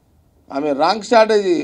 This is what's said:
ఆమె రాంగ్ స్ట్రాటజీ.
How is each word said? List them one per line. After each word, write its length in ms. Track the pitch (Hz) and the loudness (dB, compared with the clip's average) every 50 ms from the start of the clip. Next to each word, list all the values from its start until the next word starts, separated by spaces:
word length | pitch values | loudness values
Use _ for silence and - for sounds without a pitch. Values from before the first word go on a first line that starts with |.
| _ _ _ _ _ _ _ _ _ - - | _ _ _ _ _ _ _ _ _ -12 -10
ఆమె 140 | 139 147 151 139 131 156 | -6 -4 -4 -2 0 0
రాంగ్ 200 | 175 202 226 190 | -2 -2 -2 -2
స్ట్రాటజీ. 480 | - 247 220 220 214 220 208 202 185 170 151 | 2 4 4 4 4 2 0 0 0 -2 -2